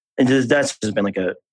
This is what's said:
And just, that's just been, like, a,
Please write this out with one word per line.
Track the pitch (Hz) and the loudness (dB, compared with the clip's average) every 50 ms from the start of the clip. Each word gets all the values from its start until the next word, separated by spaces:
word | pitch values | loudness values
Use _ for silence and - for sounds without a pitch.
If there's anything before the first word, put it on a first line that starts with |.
| _ _ - | _ _ -2
And | - 131 | 0 2
just, | 123 135 135 123 120 | 2 4 2 2 2
that's | 147 143 135 - - - | 2 2 0 -2 -4 -6
just | - 107 98 | -6 -4 -2
been, | 107 101 | -2 -2
like, | 101 95 | -2 -2
a, | 95 92 90 - - _ _ | -4 -4 -4 -6 -8 _ _